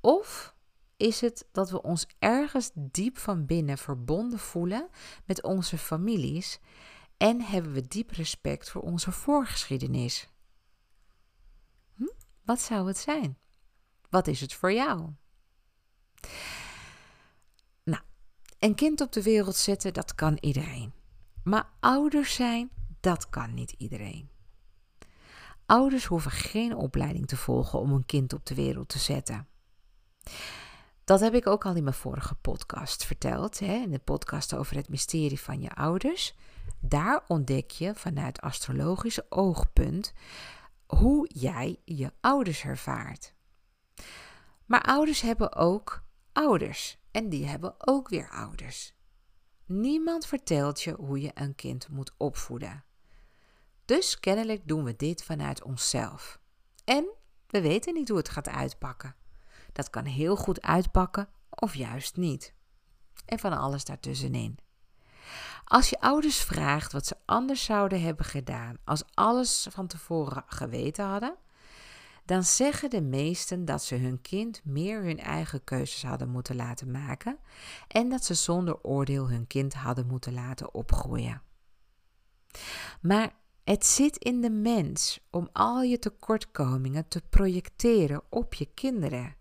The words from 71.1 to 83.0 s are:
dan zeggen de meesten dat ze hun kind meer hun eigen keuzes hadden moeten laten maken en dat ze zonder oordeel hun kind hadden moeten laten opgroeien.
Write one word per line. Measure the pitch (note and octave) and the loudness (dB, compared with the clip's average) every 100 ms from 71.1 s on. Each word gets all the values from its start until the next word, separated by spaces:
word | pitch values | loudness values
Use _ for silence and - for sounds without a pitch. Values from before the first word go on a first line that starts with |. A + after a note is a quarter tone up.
| G3 A#3+ F4+ - _ - - - - - - | -2 -4 -8 -16 _ -20 -20 -20 -20 -20 -20
dan | - F#3 | 0 2
zeggen | F3+ - C4+ D4 C#4+ | 4 4 4 2 -2
de | A#3+ | 0
meesten | D3 C3+ D3 F3+ - F3+ | 0 0 0 -2 -4 -4
dat | E3+ C#3+ | -2 -4
ze | - | -2
hun | B2 B2+ B2+ | -2 -2 -2
kind | - F#3+ A3+ G#3+ | -4 -4 -4 -6
meer | D3+ C#3 F3+ A3 | -4 -2 -2 -2
hun | F#3 D#3 | -2 -4
eigen | - D3+ D#3+ C#3 | -4 -4 -4 -6
keuzes | - C3 C3+ - | -4 -4 -4 -4
hadden | C3 B2+ B2 | -6 -4 -4
moeten | B2 B2 B2+ | -4 -4 -6
laten | A#2+ A#2+ B2+ | -6 -6 -8
maken | B2+ C#3+ C3 - C#4+ - - - - - | -6 -6 -6 -6 -8 -12 -20 -18 -18 0
en | - A#3+ | 0 2
dat | B3+ | 0
ze | - | -2
zonder | E3+ - E3+ F3 - | 0 2 2 0 -2
oordeel | - C#3 C3+ C#3 C3 | -2 0 0 0 0
hun | A#2+ A#2 | -2 -2
kind | C3+ C#3 | -2 -2
hadden | C3+ C3 B2 B2 | -2 -4 -2 -2
moeten | B2+ B2+ | -4 -6
laten | B2 B2 C3 - | -8 -8 -8 -8
opgroeien. | - A#2+ - C3 A#2+ A#2 A#2 - - _ _ _ _ _ _ _ _ _ - - - - - | -8 2 2 2 -4 -4 -6 -12 -20 _ _ _ _ _ _ _ _ _ -16 -12 -12 -12 -4